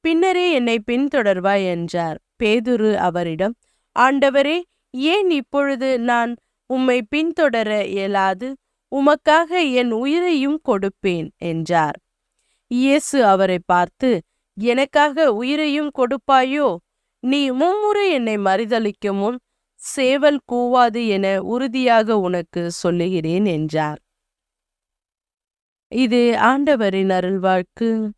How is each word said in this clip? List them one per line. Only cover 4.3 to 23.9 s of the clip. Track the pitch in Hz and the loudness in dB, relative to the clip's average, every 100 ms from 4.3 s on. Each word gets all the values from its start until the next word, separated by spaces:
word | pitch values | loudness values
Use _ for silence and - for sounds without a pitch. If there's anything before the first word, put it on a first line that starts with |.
| 269 277 330 349 _ _ | 2 0 -2 -6 _ _
ஏன் | 254 285 381 381 | -4 0 0 0
இப்பொழுது | 311 247 285 285 269 262 254 | -2 -2 -2 -2 -2 -2 -2
நான் | 240 240 233 240 _ _ _ | 0 0 -2 -6 _ _ _
உம்மை | 262 262 247 220 294 | -2 0 0 0 -2
பின்தொடர | 320 320 302 233 214 208 196 | -2 2 0 2 -2 -2 -2
இயலாது? | 196 196 196 190 185 254 269 _ _ _ 269 | -4 -2 0 0 -2 -8 -12 _ _ _ 0
உமக்காக | 277 294 - 302 330 359 311 | 2 2 4 2 2 0 0
என் | 247 247 | 0 0
உயிரையும் | 220 262 320 359 311 277 311 - | -2 0 0 0 0 0 -4 -2
கொடுப்பேன்" | 208 196 - 202 175 160 _ | -2 -2 -4 -4 -4 -6 _
என்றார். | 170 165 160 170 156 - _ _ _ _ _ _ _ | -6 -4 0 0 0 -4 _ _ _ _ _ _ _
இயேசு | 240 269 285 - 277 220 | 0 2 2 2 2 4
அவரை | 190 190 180 - | 4 2 0 0
பார்த்து, | 180 175 _ 262 208 - _ _ | 0 0 _ 0 0 -4 _ _
"எனக்காக | - 226 240 277 302 294 277 311 | -6 -2 0 0 2 2 2 0
உயிரையும் | 208 247 302 302 285 294 | 2 -2 -2 0 -2 -4
கொடுப்பாயோ? | 277 247 262 - 269 262 285 277 175 _ _ _ _ | -2 -2 -2 2 2 2 0 -2 -2 _ _ _ _
நீ | 247 285 277 | -2 0 0
மும்முறை | 254 330 403 415 415 403 | 0 0 0 0 0 0
என்னை | 294 233 214 | 0 -2 -2
மறுதலிக்கும் | 196 190 220 226 220 202 208 196 | 0 0 0 -2 -2 -4 -6 -2
முன் | 202 247 _ _ _ | -4 -4 _ _ _
சேவல் | _ - - 254 277 285 285 - | _ -12 -2 0 4 2 2 -4
கூவாது | 240 247 247 240 220 233 | -4 0 4 2 2 -2
என | 196 190 196 | 0 0 -2
உறுதியாக | 185 240 269 247 247 233 220 220 | -2 -4 -4 -2 2 2 2 0
உனக்கு | 180 180 175 - 170 | 0 -4 -4 -6 -6
சொல்லுகிறேன்" | 170 180 175 175 185 160 175 | -4 -2 -2 -2 -2 -2 -2
என்றார். | 208 160 156 156 151 | 0 -2 -2 -2 -4